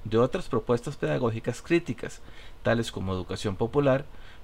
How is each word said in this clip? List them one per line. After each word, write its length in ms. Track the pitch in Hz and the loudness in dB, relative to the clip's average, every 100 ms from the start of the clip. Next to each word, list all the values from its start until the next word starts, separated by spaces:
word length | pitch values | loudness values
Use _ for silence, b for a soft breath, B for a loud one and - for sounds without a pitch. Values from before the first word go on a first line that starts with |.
de 160 | 113 110 | 0 4
otras 300 | 127 185 - | 4 2 0
propuestas 480 | 120 - 120 151 147 | 0 2 0 0 -4
pedagógicas 640 | 156 147 120 113 - 120 | 0 2 0 0 -4 -6
críticas, 580 | - 170 - - - - B B B B | 2 2 2 -4 -6 -10 B B B B
tales 260 | 120 117 117 | 2 2 2
como 220 | - 95 | -4 -2
educación 420 | 92 87 95 107 | -2 -2 -4 -2
popular, 520 | 95 113 143 143 131 - B B B | 0 2 4 4 4 0 B B B